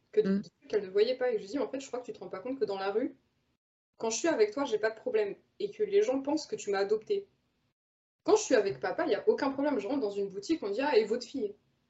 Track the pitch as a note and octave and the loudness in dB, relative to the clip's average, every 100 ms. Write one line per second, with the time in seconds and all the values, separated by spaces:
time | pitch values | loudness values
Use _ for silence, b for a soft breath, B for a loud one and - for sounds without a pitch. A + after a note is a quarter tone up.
0 | _ G#3 F#3+ G3 - _ - G#3 F#3+ G3+ | _ 2 4 2 -2 _ -4 -4 0 2
1 | A#3+ B3+ B3+ G#3+ F#3 C#4 A3+ C4+ - B3+ | 2 2 0 0 -2 -4 -2 -4 -8 -10
2 | A#3 - F3+ F#3 E3+ F3 F#3+ G3 G3 G#3+ | -10 -12 -10 -10 -6 -4 -2 -2 0 0
3 | D4 - _ _ _ _ _ _ _ - | -2 -6 _ _ _ _ _ _ _ -6
4 | A3+ A3+ E4 D4+ G#3 C#4 C#4 G#3+ A3 - | -4 0 0 2 2 0 -2 0 -2 -4
5 | - G#3+ G3+ F3 _ - G3 - G#3 G3+ | -2 -2 -2 -6 _ -8 -8 -4 2 2
6 | A3 C4+ C#4 D#4 - G#3+ G#3 G3 G3 G#3+ | 4 0 0 -2 -2 -8 -2 0 0 0
7 | - G3 - _ _ _ _ _ _ _ | -2 -4 -4 _ _ _ _ _ _ _
8 | _ _ - G#4+ - A#3+ G3 G3 F#3 A3+ | _ _ 4 4 6 2 2 0 -4 -2
9 | E4 G3 - A#3 C#4 C4+ D4 A#3+ G3+ C#4 | 0 2 2 2 2 0 0 0 -2 -2
10 | G#3 G3+ G3 G3 - D#4+ G#3 G#3 C#4+ A3 | -2 -2 -4 -4 -4 -2 -2 -2 4 4
11 | G#3 A#3 - C4 G#3 - _ _ | 4 0 -4 -6 -6 -6 _ _